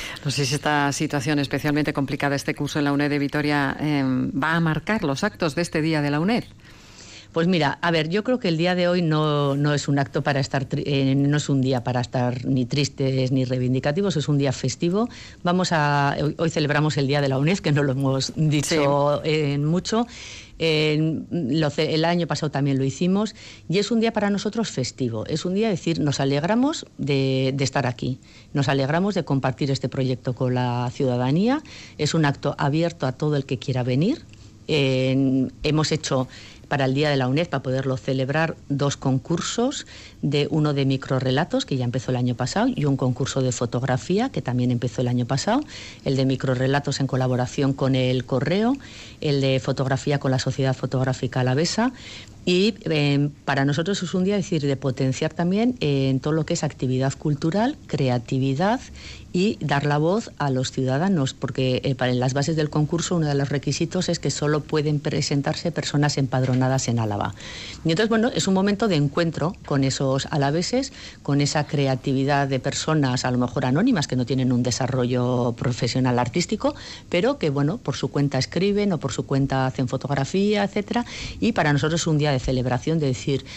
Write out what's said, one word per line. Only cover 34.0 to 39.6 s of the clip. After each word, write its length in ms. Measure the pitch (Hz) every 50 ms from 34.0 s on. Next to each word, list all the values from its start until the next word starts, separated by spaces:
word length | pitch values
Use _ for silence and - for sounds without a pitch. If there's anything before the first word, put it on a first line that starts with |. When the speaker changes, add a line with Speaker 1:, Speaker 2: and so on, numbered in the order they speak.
| 165 220 311 - - - - - - - - - -
Speaker 2:
Eh, 800 | - 160 147 139 131 131 127 131 131 131 135 135 131 131 135 127 123 - -
hemos 300 | - 151 151 156 151 -
hecho 360 | 160 147 - - 147 127 131 - - - - - - - -
para 160 | - 143 139 135
el 100 | 131 131
Día 160 | 139 151 151
de 60 | 143
la 140 | 135 127 123
uned, 180 | 131 151 175
para 160 | - - 127 -
poderlo 320 | 135 127 131 - 135 131
celebrar, 640 | - - - 135 135 131 123 139 160 160 156 151 - -
dos 300 | - 143 135 143 139 -
concursos, 920 | - - 135 131 131 - - 170 170 - - - -